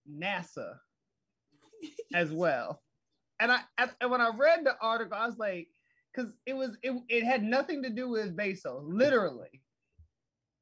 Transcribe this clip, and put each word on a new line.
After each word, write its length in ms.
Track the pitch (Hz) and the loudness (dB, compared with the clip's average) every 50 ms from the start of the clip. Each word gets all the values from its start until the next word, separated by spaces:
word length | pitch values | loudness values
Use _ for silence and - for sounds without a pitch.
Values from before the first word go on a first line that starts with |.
| _ 143 | _ -16
nasa 640 | 147 147 175 196 196 - 175 - - 143 110 87 120 - _ _ _ _ _ _ _ _ _ _ _ _ _ _ _ _ _ _ - 440 339 - - - - - - | -10 -6 -4 -4 -4 -4 -6 -8 -10 -10 -10 -10 -12 -14 _ _ _ _ _ _ _ _ _ _ _ _ _ _ _ _ _ _ -18 -16 -16 -14 -12 -12 -12 -4 -2
as 160 | 175 170 151 156 | 0 0 0 0
well. 500 | 160 175 165 139 123 117 104 151 - _ _ _ _ _ _ _ _ _ _ _ - | 0 0 0 0 0 -2 -6 -8 -10 _ _ _ _ _ _ _ _ _ _ _ -2
And 100 | 220 240 247 | 2 2 2
I, 80 | 240 - - _ - | 2 0 -4 _ -2
and, 120 | 247 247 - _ | -2 -2 0 _
and 100 | 247 247 | 0 2
when 100 | 247 247 | 2 4
I 100 | 240 233 220 | 4 2 4
read 280 | 220 277 311 339 339 302 | 4 6 6 6 6 4
the 120 | 262 - - | 2 0 2
article, 380 | 220 226 226 233 226 180 214 202 | 0 0 0 0 -2 -4 -4 -2
I 80 | 226 | -2
was 120 | 240 226 233 | -2 -2 -2
like, 300 | 214 202 185 175 165 - _ _ _ _ _ _ _ _ - | -2 -2 -2 -4 -8 -12 _ _ _ _ _ _ _ _ -6
'cause 180 | 254 247 208 - _ _ | -6 -6 -6 -8 _ _
it 80 | 247 269 | -8 -4
was, 220 | 262 262 247 208 - - | -4 -4 -4 -6 -6 -4
it, 120 | 262 254 247 240 - | -4 -4 -4 -4 0
it 160 | 233 233 226 | 0 0 2
had 180 | 240 262 240 208 | 2 2 2 2
nothing 400 | 220 240 262 320 - 320 277 262 | 2 2 2 2 0 -2 -4 -4
to 80 | 262 | -4
do 180 | 214 233 254 254 | -4 -4 -4 -2
with 280 | 233 220 214 190 170 | -2 -2 -2 -2 -4
Bezos, 460 | 165 208 196 190 185 - 147 123 135 147 | -4 -4 -4 -4 -4 -8 -8 -8 -8 -8
literally. 720 | 151 175 214 269 294 269 226 196 156 127 113 85 - - 135 _ _ _ _ _ _ _ _ - _ _ _ _ _ _ _ _ _ _ _ | -4 2 4 4 6 6 4 4 2 -2 -6 -12 -16 -18 -20 _ _ _ _ _ _ _ _ -20 _ _ _ _ _ _ _ _ _ _ _